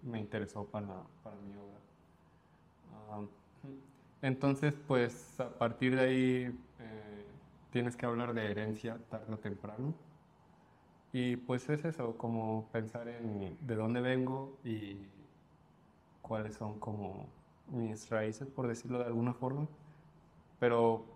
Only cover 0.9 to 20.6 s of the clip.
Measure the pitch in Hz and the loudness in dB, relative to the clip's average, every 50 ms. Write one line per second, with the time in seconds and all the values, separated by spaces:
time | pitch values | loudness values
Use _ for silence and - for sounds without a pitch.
0.9 | 95 95 92 - - - - 113 101 101 101 101 101 101 101 101 101 104 - - | -8 -10 -12 -14 -20 -18 -16 -16 -14 -14 -14 -14 -14 -14 -16 -16 -18 -20 -20 -20
1.9 | - - - - - - - - - - _ _ - - - - _ _ - - | -20 -20 -20 -20 -20 -20 -20 -20 -20 -20 _ _ -20 -20 -20 -20 _ _ -20 -18
2.9 | 107 107 107 107 107 104 104 98 - - - - - - - 135 135 - - - | -18 -16 -12 -8 -6 -6 -6 -8 -10 -16 -20 -20 -20 -16 -14 -14 -14 -14 -18 -20
3.9 | - - - - - - - 131 131 135 - 139 135 135 151 147 147 - - - | -20 -20 -20 -20 -10 0 2 2 2 4 4 4 4 6 4 4 4 2 0 4
4.9 | 135 123 120 117 117 - - - - - 127 117 - - 120 113 117 - 127 131 | 6 6 6 6 2 -4 -12 -12 -6 -4 -4 -4 2 2 2 2 4 4 4 6
5.9 | 131 131 127 131 131 131 127 127 127 123 127 123 123 - - - - - 113 110 | 8 8 6 6 6 6 6 6 6 4 2 -2 -4 -8 -12 -16 -18 -16 -14 -12
6.9 | 110 107 107 107 104 104 104 - - - - - - - - - - 123 120 120 | -12 -12 -12 -12 -12 -14 -14 -14 -16 -18 -20 -20 -20 -20 -18 -2 0 2 2 2
7.9 | 120 - - 120 117 117 120 123 117 113 110 104 101 104 107 107 107 - - 117 | 0 0 0 0 2 2 0 0 2 2 2 2 0 0 0 -2 -2 -2 -4 -6
8.9 | 113 117 - - 113 110 107 113 110 107 - 107 101 - - 101 - 120 131 151 | -6 -6 -8 -8 -8 -8 -6 -6 -8 -6 -4 -6 -6 -6 -8 -10 -6 -4 -2 -2
9.9 | 160 - - - - - - _ _ _ - - - - - - - - - - | -4 -4 -8 -18 -20 -20 -20 _ _ _ -20 -20 -20 -20 -20 -20 -20 -20 -20 -20
10.9 | - - _ _ - 127 123 123 123 123 123 - 127 120 - - 151 147 151 165 | -20 -20 _ _ -2 0 2 2 0 0 0 -2 -2 -2 0 0 0 0 0 -2
11.9 | 156 - 123 113 113 - - 117 117 113 110 110 110 110 110 - - 113 110 110 | -2 -2 -2 -4 -2 -2 -2 0 0 0 0 0 0 -2 -2 -2 -2 -2 -2 -2
12.9 | - 117 117 117 120 117 117 110 104 101 98 90 80 - 147 120 113 107 110 110 | -6 -8 -8 -8 -8 -6 -6 -4 -4 -4 -4 -6 -6 -8 -4 -2 0 0 2 2
13.9 | 117 123 123 127 131 131 127 127 131 135 135 135 - - - 123 113 107 104 101 | 2 2 2 4 4 4 2 0 0 -2 -4 -8 -12 -10 -6 -4 -4 -4 -4 -8
14.9 | 101 98 98 98 - - - - - - - - - - - - - - - - | -10 -10 -12 -16 -18 -20 -20 -20 -20 -20 -20 -20 -20 -20 -20 -20 -20 -20 -20 -20
15.9 | - - _ _ - - - - 113 107 107 107 107 - 113 107 107 107 - 117 | -20 -20 _ _ -20 -18 -6 -4 -2 -2 -2 -4 -4 -6 -6 -6 -6 -6 -6 -6
16.9 | 107 104 101 92 95 98 101 - - - - - - - - - 143 120 117 110 | -4 -4 -4 -6 -6 -8 -10 -12 -14 -20 -20 -20 -20 -20 -14 -6 -4 -2 -2 -2
17.9 | 110 107 - - 117 110 107 110 110 - 139 135 139 - 127 120 117 117 - - | -4 -6 -4 0 0 2 2 0 -2 -4 -8 -8 -4 -2 -2 -2 -2 -2 -4 -4
18.9 | 123 123 123 120 117 117 120 123 123 - 131 127 135 147 151 151 - - - - | -2 0 0 0 2 2 2 2 0 0 -2 -2 0 0 -2 -2 -4 -10 -18 -20
19.9 | - - - - - - - - - - - - - - | -20 -20 -20 -20 -20 -20 -20 -20 -20 -20 -20 -20 -2 4